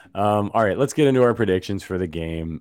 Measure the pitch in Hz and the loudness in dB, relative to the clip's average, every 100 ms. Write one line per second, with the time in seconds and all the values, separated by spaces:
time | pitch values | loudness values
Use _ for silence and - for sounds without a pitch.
0 | - 92 104 104 101 113 110 90 135 - | -14 -4 0 0 0 0 0 0 -2 2
1 | 143 131 123 110 104 92 - 98 - 92 | 2 4 4 4 0 0 -2 -6 -6 -4
2 | 92 82 82 82 82 80 | -4 -4 -6 -6 -6 -8